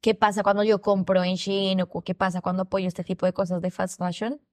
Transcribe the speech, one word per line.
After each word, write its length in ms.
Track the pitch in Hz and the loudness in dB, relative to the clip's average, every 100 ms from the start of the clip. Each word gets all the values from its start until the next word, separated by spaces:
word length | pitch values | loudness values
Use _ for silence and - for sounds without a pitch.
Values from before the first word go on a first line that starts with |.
qué 140 | - | 0
pasa 280 | 226 208 202 | 2 2 2
cuando 220 | 196 202 | 2 2
yo 160 | 214 202 | 4 2
compro 420 | 202 196 185 185 | 4 2 4 2
en 120 | 180 185 | 2 -2
Shein 440 | - 196 196 190 | -2 -2 0 0
o 40 | 180 | -2
cu-, 140 | 170 | -6
qué 120 | - | -6
pasa 260 | 180 190 180 | -2 0 0
cuando 220 | 180 185 | -2 -2
apoyo 260 | 185 196 185 | -2 -2 -2
este 160 | - | -4
tipo 220 | 175 185 185 | -8 -2 -2
de 60 | |
cosas 260 | 180 190 180 | 0 -2 -2
de 100 | 180 | -4
fast 280 | - 185 - | -4 -6 -4
fashion. 420 | 180 170 220 294 _ | -6 -4 -6 -6 _